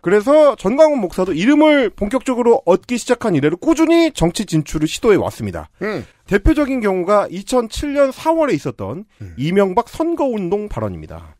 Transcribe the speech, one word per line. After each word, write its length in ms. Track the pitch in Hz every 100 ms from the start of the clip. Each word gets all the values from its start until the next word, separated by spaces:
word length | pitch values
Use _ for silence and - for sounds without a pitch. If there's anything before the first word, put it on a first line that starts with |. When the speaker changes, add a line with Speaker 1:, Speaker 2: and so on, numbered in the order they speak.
Speaker 1:
그래서 540 | - 208 208 302 302 220
전광훈 420 | 185 262 311 285
목사도 340 | 185 - 185
이름을 580 | 156 208 294 311 294 226
본격적으로 720 | - 202 254 - 247 240 233 -
얻기 320 | 185 - 240
시작한 360 | - 247 226 165
이래로 200 | 143 170
꾸준히 520 | - 311 320 339 330
정치 320 | - 165 - 196
진출을 400 | 156 151 156 156
시도해 280 | - 240 185
왔습니다. 540 | 92 - 107 82 80 _
Speaker 2:
음. 240 | 202 190 95 _ _
Speaker 1:
대표적인 540 | 202 262 311 285 269
경우가 480 | 208 185 175 208 190
이천칠 640 | 175 202 254 226 - 294
년 160 | 277 277
사월에 400 | 254 311 330 302
있었던 520 | 165 143 117 98 139 214 _
Speaker 2:
음. 120 | 98 82
Speaker 1:
이명박 500 | 143 190 196 180 226
선거운동 800 | - 330 339 285 220 180 202 208
발언입니다. 680 | - 107 87 78 80 80 76